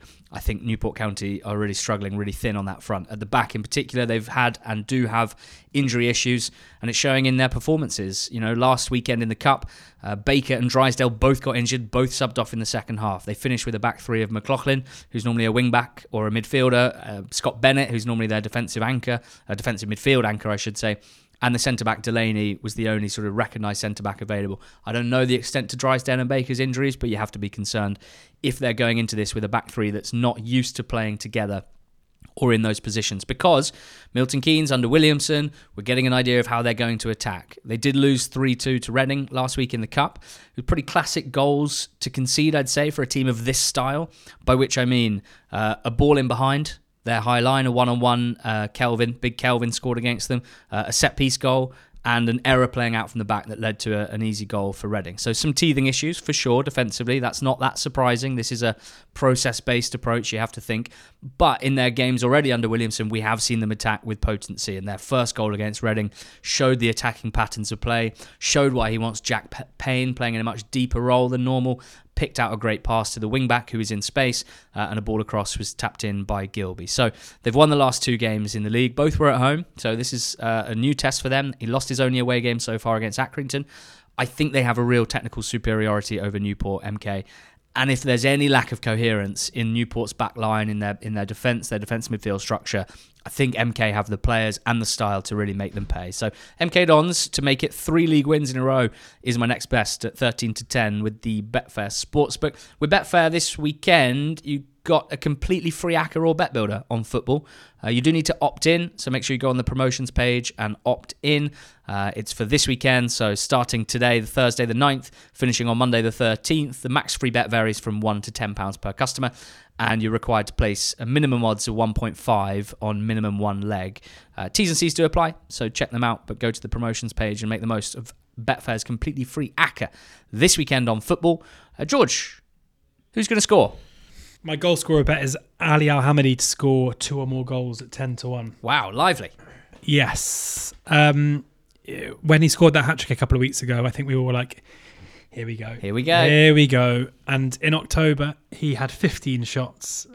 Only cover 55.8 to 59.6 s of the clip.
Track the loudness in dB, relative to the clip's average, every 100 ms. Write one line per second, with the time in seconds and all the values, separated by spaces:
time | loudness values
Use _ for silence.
55.8 | 2 0 -2 -4 -4 -2 2 2 2 -2
56.8 | -2 -2 -2 0 -2 -2 -2 0 -2 -2
57.8 | -4 0 2 2 -2 -4 -4 -2 -2 -4
58.8 | -10 -20 -20 0 2 2 0 -2